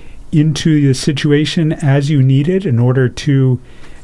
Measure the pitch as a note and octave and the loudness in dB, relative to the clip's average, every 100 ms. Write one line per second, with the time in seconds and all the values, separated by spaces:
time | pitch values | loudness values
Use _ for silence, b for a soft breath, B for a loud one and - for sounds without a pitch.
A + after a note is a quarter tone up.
0 | B B - D3+ D#3 - E3 D3+ C#3 C3 | B B -2 2 2 0 0 2 2 0
1 | F3 C3+ D3+ C#3+ D3+ F3 D#3 E3 C#3+ C#3+ | -2 -2 2 2 2 -2 -2 0 0 0
2 | C#3+ D3 C3 C3+ D3+ F#3+ F#3+ A#2 B2 C3 | 2 2 2 2 2 -2 0 0 2 2
3 | B2 - D3 C3+ C3 B2+ B B B B | -2 -2 -2 2 2 0 B B B B